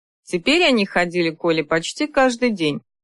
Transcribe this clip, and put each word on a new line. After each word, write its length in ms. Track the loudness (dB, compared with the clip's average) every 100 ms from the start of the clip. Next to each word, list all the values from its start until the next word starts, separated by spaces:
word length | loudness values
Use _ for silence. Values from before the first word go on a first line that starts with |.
| _ _
Теперь 420 | -8 -4 0 2
они 200 | 4 2
ходили 460 | 0 0 0 0 -2
к 120 | -2
Оле 200 | -2 0
почти 420 | 0 -2 -4 -6 -2
каждый 440 | 2 0 2 -2
день. 320 | 0 -4 -4 _ _